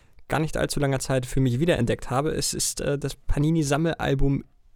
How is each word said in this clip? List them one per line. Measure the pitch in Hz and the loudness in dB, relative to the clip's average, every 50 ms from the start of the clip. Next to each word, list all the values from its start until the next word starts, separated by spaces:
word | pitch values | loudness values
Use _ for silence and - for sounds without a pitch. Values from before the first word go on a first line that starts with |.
| _ _ - - - - | _ _ -20 -20 -8 -4
gar | - 135 | -2 -2
nicht | 156 156 - | -2 -2 -2
allzu | - - 147 - - | -2 -2 -2 0 0
langer | 143 139 135 131 | 0 0 0 -2
Zeit | - - 135 131 131 | -2 -2 -2 -2 -2
für | 127 - 131 | -2 0 2
mich | 131 131 120 120 | 2 2 2 2
wiederentdeckt | 156 175 165 - 123 117 117 - - - | 2 2 2 2 2 0 0 -2 -2 -4
habe. | 117 131 143 156 | -2 -2 -2 -2
Es | - - - - - | -2 -2 -2 -4 -2
ist, | - - - - - | -2 -4 -4 -4 -4
äh, | - - 143 139 | -2 -2 -2 -2
das | - 135 - | -4 -6 -8
Panini-Sammelalbum | - - - - - 143 156 165 165 151 139 147 143 160 170 156 - - - 139 135 139 139 139 139 - - _ _ _ - - | -8 0 0 2 2 4 2 2 2 2 2 0 0 0 0 -2 -2 -2 -2 2 4 4 4 2 0 -2 -8 _ _ _ -20 -4